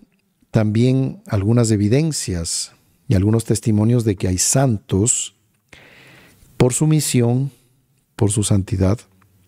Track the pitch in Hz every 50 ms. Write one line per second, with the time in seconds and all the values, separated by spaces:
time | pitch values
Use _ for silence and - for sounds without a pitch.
0 | - _ _ _ _ _ _ _ _ _ - 120 110 107 104 113 120 131 131 131
1 | 135 135 - - - - 117 101 95 104 120 120 117 110 113 101 104 104 117 139
2 | 160 160 143 - - - 92 85 82 - - - - - - _ _ _ _ _
3 | _ - 117 92 98 104 110 113 - - 117 - - 117 107 104 107 113 120 123
4 | 110 113 98 - - 95 92 90 - - - 135 139 131 110 101 - - - 95
5 | 104 120 - - - - - _ _ _ _ _ _ _ - - - - - -
6 | - - - - - - - _ - - _ - 123 127 127 - 156 156 151 151
7 | 139 - - 127 117 117 120 127 139 143 - _ _ _ _ _ _ _ _ _
8 | _ _ _ - - 101 101 110 104 - 107 98 92 - - 92 95 92 104 -
9 | - _ _ _ _ _ _ _ _